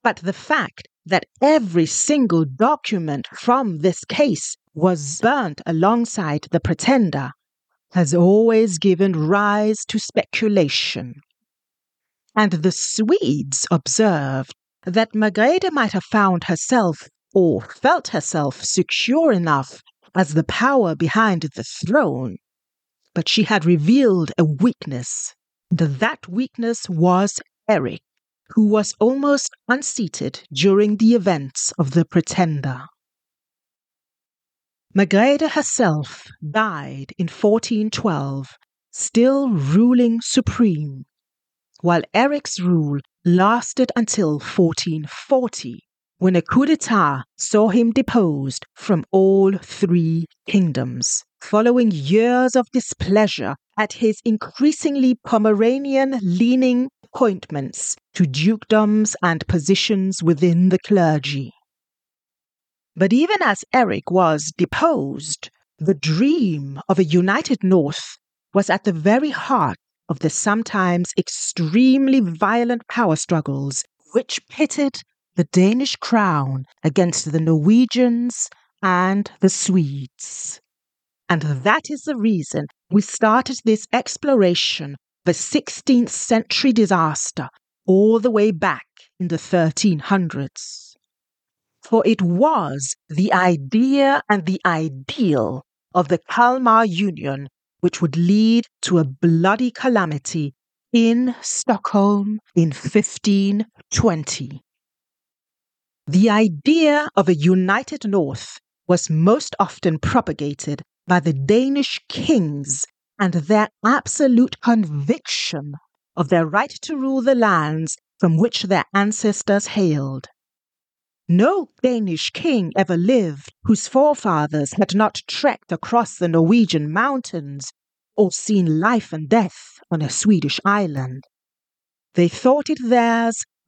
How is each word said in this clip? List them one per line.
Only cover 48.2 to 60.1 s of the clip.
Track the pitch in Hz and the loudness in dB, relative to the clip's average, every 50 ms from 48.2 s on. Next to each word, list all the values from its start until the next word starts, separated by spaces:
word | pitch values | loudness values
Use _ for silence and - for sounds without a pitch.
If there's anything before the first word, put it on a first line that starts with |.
| 196 170 147 139 135 135 127 - - - _ | 2 2 0 -2 -4 -6 -8 -10 -14 -18 _
from | - - - 202 160 135 - - | -10 -2 0 0 0 0 0 2
all | 190 190 190 196 196 196 190 196 185 | 4 4 4 4 4 4 2 2 -2
three | - - - - 202 175 175 175 165 160 165 165 165 - _ _ _ | -6 -12 -6 -4 0 2 2 2 2 0 0 -2 -4 -6 _ _ _
kingdoms, | - - 196 185 165 135 131 127 127 123 123 120 - - - - _ _ _ - | -2 0 0 2 0 0 -4 -6 -6 -6 -6 -6 -4 -6 -6 -8 _ _ _ -6
following | - - 208 226 240 240 254 240 220 185 | -2 0 2 2 4 4 4 2 2 0
years | 151 135 139 185 214 226 240 247 247 254 254 - | -2 -2 2 2 2 4 2 2 2 0 2 2
of | 262 247 - - | 0 0 0 -2
displeasure | 254 - - - - - 185 196 208 214 202 - - 120 95 139 - _ _ _ - | -4 -4 -4 -8 -6 -2 0 2 2 2 0 -2 -4 -6 -8 -8 -10 _ _ _ -6
at | 214 208 - | -6 -6 -4
his | - 233 220 214 - _ | -2 0 0 0 -2 _
increasingly | 240 220 214 - - - - 254 302 311 - - 311 277 277 262 254 254 - - | -2 -2 -2 -4 -10 -4 0 0 0 0 0 -2 -2 0 2 2 2 0 0 -2
Pomeranian-leaning | - - 220 214 220 214 202 226 233 254 269 277 277 269 262 269 269 269 247 196 180 175 185 240 233 254 262 262 254 247 240 254 269 - _ _ | -2 0 2 2 2 2 2 2 2 0 0 -2 -2 0 0 0 0 -2 -4 -2 -2 0 2 2 2 2 2 2 2 2 0 0 -4 -6 _ _
appointments | _ - - 262 226 190 180 - - 156 143 135 123 - - - - - - _ _ _ | _ -4 0 0 0 0 -2 -8 -10 -8 -8 -8 -8 -10 -10 -10 -10 -10 -12 _ _ _
to | - 180 | -2 -2
dukedoms | 147 127 143 156 196 226 214 - - 220 214 214 208 208 214 214 208 - - - | 0 0 0 0 0 0 0 0 0 2 2 4 2 2 2 0 -2 -2 -4 -2
and | 180 165 - - | -2 -2 -2 -2
positions | - - 170 143 160 196 - - - 220 190 185 190 | -2 -2 -2 0 0 0 0 0 0 -2 0 0 -2